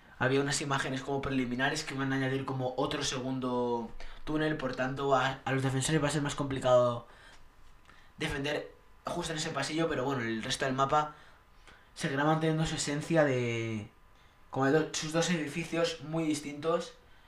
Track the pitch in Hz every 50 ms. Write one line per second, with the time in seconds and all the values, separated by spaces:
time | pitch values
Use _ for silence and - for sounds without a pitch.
0 | - - - - 127 131 135 139 143 139 139 - 160 143 139 135 - 139 131 131
1 | - - 139 131 - 135 135 131 123 117 123 123 135 147 156 151 - - 139 135
2 | 135 135 135 135 135 131 135 135 131 - 135 135 127 127 - - 147 147 156 143
3 | 139 - 147 127 123 131 131 131 127 127 123 123 123 120 120 117 113 107 - -
4 | - - - - - - 156 151 156 156 147 - 131 127 - - 127 135 139 139
5 | 139 139 135 127 131 131 131 - - 120 131 131 127 135 131 135 131 - 160 156
6 | 143 143 147 156 143 139 - - 143 135 135 127 - 127 127 123 123 123 120 120
7 | - - - - - - - - - - - - - - - - - - - -
8 | - - - - 151 156 147 139 135 147 151 - - - - - - - - -
9 | - - 170 175 165 165 160 151 156 160 156 139 135 151 156 160 165 156 147 131
10 | 127 139 139 123 117 113 113 110 107 - - - 143 135 131 131 139 135 151 151
11 | 151 156 - - - - - - - - - - - - - - - - - -
12 | - 151 139 139 147 156 160 156 160 160 160 160 160 - 160 143 - 151 143 151
13 | 156 - 165 160 151 143 127 123 123 120 117 117 113 113 113 107 101 - - -
14 | - - - - - - _ - - - - 135 135 135 147 156 156 151 - -
15 | 160 156 151 170 165 175 180 160 143 139 - 170 165 - 170 165 170 165 - -
16 | 143 156 160 165 160 151 151 143 - 143 143 147 156 160 170 180 - - - -
17 | - - - - -